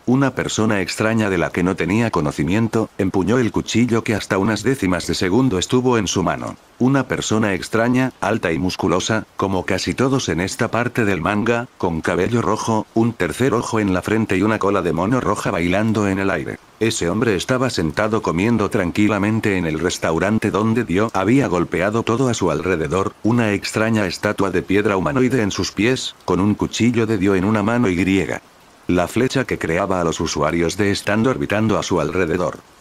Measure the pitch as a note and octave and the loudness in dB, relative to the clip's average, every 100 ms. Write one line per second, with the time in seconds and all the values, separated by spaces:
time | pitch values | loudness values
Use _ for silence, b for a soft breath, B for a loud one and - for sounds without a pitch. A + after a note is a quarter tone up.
0 | - C3 C3+ - E2 - A2 G#2 F2+ - | 0 2 2 0 -4 0 0 0 -2 -2
1 | A2 A2+ G#2 F2+ D#2 - F2+ F#2 E2 G#2+ | 0 2 2 0 0 0 0 0 0 0
2 | A2+ F2 D2 C#2 D2+ G2+ A2+ A2+ G#2+ - | 0 0 -2 -2 0 0 0 0 -2 -2
3 | F#2+ G2 F2+ B2+ A2+ F2 - A2 A#2+ A2+ | -2 0 2 2 0 -2 -2 2 2 2
4 | - G2+ - G2 G2+ G2+ A2+ C3+ F#2 F2 | 0 -2 0 0 0 0 -2 0 0 0
5 | - E2 F#2 G#2+ C3 F#2 E2+ B2+ B2+ A#2 | -2 -2 0 2 2 0 0 0 2 2
6 | F#2 G2+ E2+ C2+ A#1 - - - B2 C#3 | 0 0 0 -2 -6 -12 -18 -2 2 2
7 | B2 D#2+ - A2 A2 F2+ - A2 A#2+ B2+ | 0 -2 0 0 0 -2 -2 0 2 2
8 | C3 - F#2 A2+ F2+ D#2 F#2 - F#2 F2 | 0 -2 -2 0 -2 -2 -2 -2 0 0
9 | - A2 - - G2 F#2+ F2 F#2+ - F2 | 0 -2 -4 -4 -2 -2 -2 -2 -2 0
10 | C3 C3 - D#2+ F#2 - A#2 A2+ A#2+ - | 0 0 0 -2 -2 -2 -2 0 -2 0
11 | G#2 F#2 F2 G#2 G2+ A#2 B2 - F#2 D#2+ | 0 0 0 0 0 0 -4 -4 -2 -2
12 | E2+ F2 G2 A#2 E2+ G#2+ - A2 - A2 | 0 0 0 0 0 0 0 -2 0 0
13 | A#2 A2+ E2+ D2 B2+ A2 A2+ A2+ G2+ F2+ | 0 0 -4 0 0 0 0 0 0 0
14 | - A2 G#2+ F#2+ G#2+ G#2+ F#2+ G2+ F2 D#2 | 0 0 0 2 2 2 0 0 0 0
15 | F#2 B2+ F#2 G#2 C3+ F#2+ F2 F#2 A2+ A2 | 0 0 0 -2 -2 -2 0 2 2 2
16 | G2+ F#2+ G2 F2 A#1+ G#1+ - - A2 - | 0 0 0 -2 -4 -10 -16 -4 -2 0
17 | E2+ G2 A#2 F#2 - B2+ B2+ - D#2+ D2+ | -2 0 0 0 0 0 0 -2 -2 0
18 | G#2+ G#2+ F#2+ E2 G#2+ A2+ G2 A2 F2 F2+ | 0 0 0 0 2 2 0 0 0 2
19 | G#2 G#2 G2+ A2 G#2+ F#2+ E2 D2+ F2 - | 2 2 0 0 0 0 -2 -2 -2 -2
20 | F2+ D#2+ F#2+ A2 G#2+ F2+ A2+ A2+ G#2+ F2 | -2 0 2 0 0 0 0 0 0 0
21 | A2 F#2+ F#2+ C3+ A#2+ F2 E2 E2 F#2+ A2+ | 0 0 2 2 2 0 0 0 0 0
22 | G#2+ A2+ C3 A2 F2+ D2+ F2 F2 D#2 F2+ | 0 0 0 0 0 0 -2 -2 0 -2
23 | G2 - G#2 A#2+ A2+ G2 - G#2+ A2 A2 | -2 -2 0 2 2 0 -2 -2 0 0
24 | F#2+ - G#2 G#2 G2 F2+ - G2 G#2+ G2 | 0 -2 -2 0 0 0 0 0 2 0
25 | D#2+ C3 B2+ B2+ G#2 - F2+ - A2 C3 | 0 0 0 2 0 -2 -4 0 0 0
26 | - - - F2 G2+ G2+ E2+ - A2+ A#2 | -4 -8 -2 0 2 0 -2 0 2 2
27 | A2 A2 F#2+ G2 G2 A2 G2+ A#2+ A2+ F2 | 0 0 2 2 2 0 0 2 2 2
28 | F2+ F#2+ C2+ G#1+ - - - - - F2 | 2 2 0 -4 -10 -20 -20 -12 -2 0
29 | E2+ A2+ C3 C3+ B2 E2+ F#2 E2 G2 F#2 | 0 0 0 0 -2 -2 -2 0 0 0
30 | E2 D#2 D#2+ D#2 D2 E2+ E2 F2 G2+ F#2+ | 0 -2 -4 0 0 2 0 0 -2 -2
31 | - G#2 B2 A#2+ C#2+ G2+ A2 F#2+ - F2+ | 0 0 0 0 -2 0 0 0 0 0
32 | D2+ F2+ E2+ F2 F2 - - - | 0 0 0 0 -2 -6 -14 -16